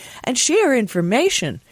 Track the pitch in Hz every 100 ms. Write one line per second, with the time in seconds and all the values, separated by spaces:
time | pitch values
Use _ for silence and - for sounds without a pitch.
0 | - - - 247 - 381 359 262 208 180
1 | 170 226 370 - 151 - -